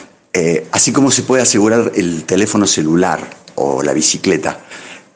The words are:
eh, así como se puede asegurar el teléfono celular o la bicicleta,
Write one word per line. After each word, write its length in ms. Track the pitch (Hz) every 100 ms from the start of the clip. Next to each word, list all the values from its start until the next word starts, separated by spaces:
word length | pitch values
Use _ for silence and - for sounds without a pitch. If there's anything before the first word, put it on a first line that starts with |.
| - _ _
eh, 340 | 90 82 82 -
así 180 | 95 -
como 200 | - 135
se 120 | 117
puede 200 | - 131
asegurar 500 | 117 110 110 113 107
el 300 | - 87 82
teléfono 420 | - 92 104 107 98
celular 540 | - 78 85 90 80 - - - -
o 260 | 69 65
la 100 | 71
bicicleta, 640 | 69 78 - 95 80 78 - - - - - -